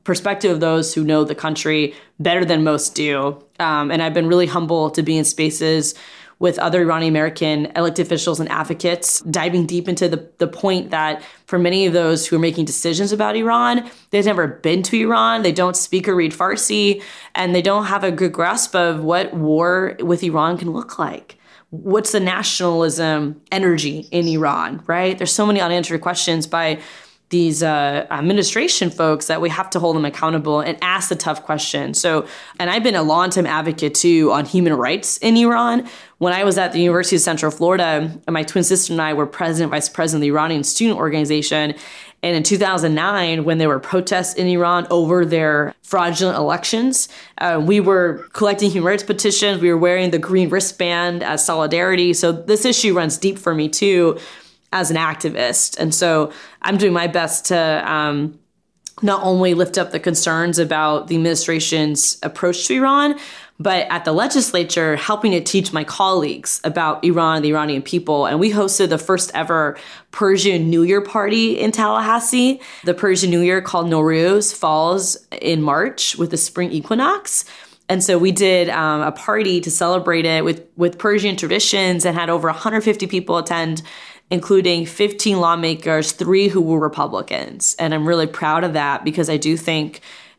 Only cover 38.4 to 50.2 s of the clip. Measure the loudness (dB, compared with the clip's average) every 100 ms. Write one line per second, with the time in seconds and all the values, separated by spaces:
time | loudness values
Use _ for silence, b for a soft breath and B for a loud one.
38.4 | -2 0 2 2 0 -2 0 0 -2 -2
39.4 | -2 0 0 -2 -4 -2 0 2 2 2
40.4 | 0 0 -2 0 0 2 0 0 0 0
41.4 | 0 0 -2 -4 B B B B -2 0
42.4 | 0 2 2 2 0 0 0 0 -2 0
43.4 | 0 2 2 0 0 -2 0 -2 -2 -2
44.4 | 0 2 2 0 2 0 4 2 2 2
45.4 | 2 2 -2 -6 -4 0 0 0 0 0
46.4 | 0 -2 -2 0 0 0 -4 B B -6
47.4 | -2 0 2 4 4 4 2 -2 -8 -2
48.4 | 0 2 0 2 0 0 -2 -2 0 0
49.4 | 0 2 2 4 4 2 2 0